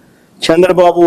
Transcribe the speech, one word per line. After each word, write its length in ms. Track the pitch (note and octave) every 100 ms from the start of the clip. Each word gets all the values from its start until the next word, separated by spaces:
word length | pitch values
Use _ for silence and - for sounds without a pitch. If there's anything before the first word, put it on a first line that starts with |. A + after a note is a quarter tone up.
| _ _ _ _
చంద్రబాబు 640 | - E3 F#3 F3 F3 F3